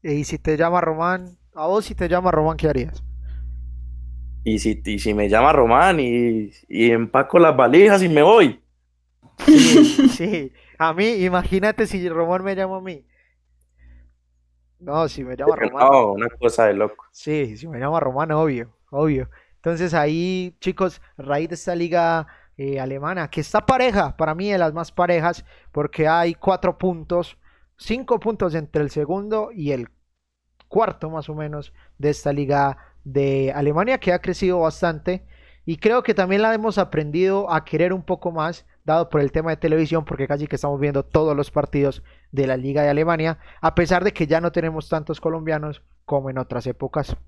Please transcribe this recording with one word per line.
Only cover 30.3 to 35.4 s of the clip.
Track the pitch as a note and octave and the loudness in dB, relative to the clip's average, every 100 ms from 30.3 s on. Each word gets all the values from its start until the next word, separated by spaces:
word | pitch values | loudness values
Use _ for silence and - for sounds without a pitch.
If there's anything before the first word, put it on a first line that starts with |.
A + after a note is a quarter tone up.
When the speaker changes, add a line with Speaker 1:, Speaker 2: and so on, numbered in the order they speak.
| _ _ _ _ | _ _ _ _
Speaker 1:
cuarto | - G#3+ - D#3 | -2 -2 -4 -10
más | D#3+ D3 | -10 -10
o | D3+ | -10
menos | D3+ D3 C#3+ - _ _ | -8 -10 -14 -20 _ _
de | C#3+ | -2
esta | D3 D3 | -2 -4
liga | C#3+ C#3 C#3+ C#3 C3+ - _ | -2 0 0 0 -4 -18 _
de | C#3 C3+ C#3 C3+ C3+ | -6 -2 0 0 0
Alemania, | C#3 C#3+ D3+ A3 C4 | 0 0 0 0 0
que | - | 0
ha | F3+ | -2
crecido | - F3 F#3+ F3+ | -2 -2 0 2
bastante, | D#3+ - E3+ D#3 F3+ F#3 - - | 0 0 -4 -4 -6 -6 -10 -20